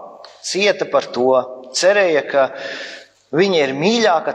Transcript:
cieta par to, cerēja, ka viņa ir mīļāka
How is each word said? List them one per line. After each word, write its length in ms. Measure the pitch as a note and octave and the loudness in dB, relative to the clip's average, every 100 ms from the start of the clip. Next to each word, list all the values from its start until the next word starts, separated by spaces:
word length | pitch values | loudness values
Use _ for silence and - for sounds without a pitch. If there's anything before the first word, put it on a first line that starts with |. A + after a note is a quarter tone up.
| - - - - | -18 -20 -20 -16
cieta 460 | - F3 G3+ F#3 D#3 | -8 0 0 0 0
par 180 | C#3 - | -2 -2
to, 180 | A#2+ B2+ C3 B2 - - - | 0 2 2 0 -10 -10 0
cerēja, 460 | F3+ G#3 F#3 D3 - | 2 4 2 2 0
ka 200 | C#3 C3 - - - - - - _ _ D3 | 0 0 -2 -12 -12 -14 -16 -20 _ _ 0
viņa 220 | G3 E3+ | 2 2
ir 120 | C3+ C3+ | 0 0
mīļāka 560 | F3 A#3 G#3+ D#3+ D3 | 0 2 2 2 -2